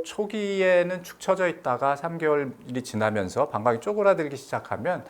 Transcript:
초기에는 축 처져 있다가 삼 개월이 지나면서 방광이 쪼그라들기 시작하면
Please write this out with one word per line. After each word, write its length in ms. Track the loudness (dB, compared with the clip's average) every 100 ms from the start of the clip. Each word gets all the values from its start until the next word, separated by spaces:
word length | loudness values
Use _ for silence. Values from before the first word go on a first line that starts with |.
초기에는 960 | -6 -4 -4 -4 -2 2 4 4 4 -2
축 200 | -10 -8
처져 260 | 0 2 2
있다가 480 | 0 -2 0 2 0
삼 220 | -2 -2
개월이 680 | 2 2 0 -6 -8 -6
지나면서 640 | -4 0 0 2 -2 0 0
방광이 320 | 2 2 2
쪼그라들기 560 | 0 2 4 4 0 -6
시작하면 720 | -6 -6 -4 -6 -4 -4 -8